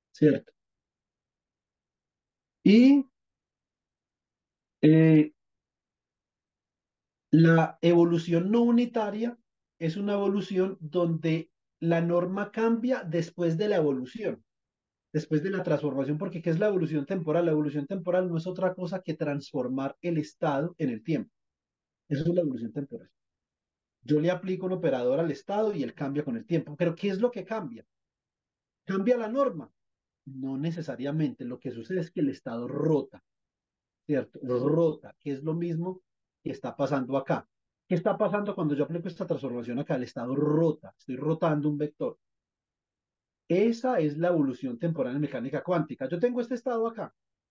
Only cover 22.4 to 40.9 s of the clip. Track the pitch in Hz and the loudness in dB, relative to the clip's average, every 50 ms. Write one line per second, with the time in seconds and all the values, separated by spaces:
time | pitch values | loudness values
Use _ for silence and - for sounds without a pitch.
22.4 | 170 147 127 117 117 110 - 151 139 - - - - _ _ _ _ _ _ _ | 0 0 -2 -6 -8 -8 -8 -8 -8 -8 -10 -16 -16 _ _ _ _ _ _ _
23.4 | _ _ _ _ _ _ _ _ _ _ _ _ - 120 147 151 151 175 180 175 | _ _ _ _ _ _ _ _ _ _ _ _ -2 0 0 2 2 2 0 -2
24.4 | - 185 185 180 185 185 185 170 - 151 131 123 123 123 135 151 170 160 139 - | -2 -6 -4 -4 -2 -4 -4 -2 0 0 0 0 0 0 0 0 0 -2 -4 -6
25.4 | - - 196 214 220 214 202 165 131 117 - - 147 135 139 147 147 139 117 113 | -6 -6 -2 0 0 0 0 -2 -4 -6 -6 -6 -6 -4 -4 -4 -4 -4 -6 -8
26.4 | - - 170 160 - - 147 - 175 165 165 - - 202 190 185 226 247 240 208 | -4 -2 -2 -2 -2 -4 -4 -2 -2 -2 -2 -2 -4 -4 -2 0 0 -2 -2 -4
27.4 | - - 220 226 - 269 233 226 - _ _ _ _ _ _ _ _ _ _ _ | -8 -8 -8 -6 -8 -8 -12 -14 -20 _ _ _ _ _ _ _ _ _ _ _
28.4 | _ _ _ _ _ _ _ _ _ - 190 196 196 233 247 240 226 214 233 277 | _ _ _ _ _ _ _ _ _ -6 -4 -2 2 2 2 2 0 -4 0 0
29.4 | 277 262 170 156 123 - _ _ _ _ _ _ _ _ _ _ - 139 135 131 | 0 0 -2 -6 -12 -14 _ _ _ _ _ _ _ _ _ _ -20 -16 -12 -10
30.4 | 131 135 135 135 147 170 165 175 156 - 127 117 127 143 147 156 151 135 117 - | -8 -6 -6 -4 -4 -4 -4 -6 -8 -8 -8 -8 -6 -4 -2 -2 -2 -2 -4 -6
31.4 | 127 120 127 - - 135 113 117 113 - 185 180 160 - - 185 151 135 - - | -10 -10 -10 -10 -10 -10 -10 -10 -8 -6 -4 -4 -4 -4 -4 -2 -2 -2 -2 -6
32.4 | - 123 117 117 120 - 151 139 147 156 160 143 - - - - _ _ _ _ | -10 -10 -8 -8 -8 -6 -4 0 2 2 2 2 0 -4 -12 -20 _ _ _ _
33.4 | _ _ _ _ _ _ _ _ _ _ _ _ _ - 147 131 120 - - - | _ _ _ _ _ _ _ _ _ _ _ _ _ -2 -2 -2 -2 -4 -8 -10
34.4 | - 127 123 120 127 147 151 165 170 160 151 - - - - _ - 151 139 135 | -4 -2 -2 0 2 2 4 4 4 2 2 -2 -10 -20 -20 _ -8 -6 -6 -6
35.4 | 147 160 160 170 170 175 165 160 170 185 185 185 _ _ _ _ _ _ _ _ | -4 -4 -4 -2 -2 -2 -2 -4 -4 -6 -8 -10 _ _ _ _ _ _ _ _
36.4 | - - - - - 127 - - 139 131 147 135 127 120 135 135 - - 160 - | -10 -10 -10 -8 -8 -8 -4 -2 -2 0 0 -2 -2 -2 -2 -4 -2 -2 -4 -4
37.4 | - _ _ _ _ _ _ _ _ - 185 165 - 214 190 - 214 185 185 208 | -4 _ _ _ _ _ _ _ _ -2 -2 0 2 0 0 2 0 0 0 -2
38.4 | 202 - - - 170 147 143 135 143 139 165 170 165 185 165 - 196 165 170 131 | -2 -2 -4 -2 0 0 0 0 -2 -2 -4 -6 -6 -8 -8 -8 -4 -4 -4 -4
39.4 | 139 127 120 120 117 113 120 127 147 - 160 131 123 - - - 120 123 135 143 | -4 -6 -6 -6 -6 -6 -6 -6 -4 -4 -4 -4 -4 -6 -8 -8 -6 -4 -2 0
40.4 | 151 147 151 156 165 160 147 - - - | 0 2 2 2 2 2 0 -2 -8 -20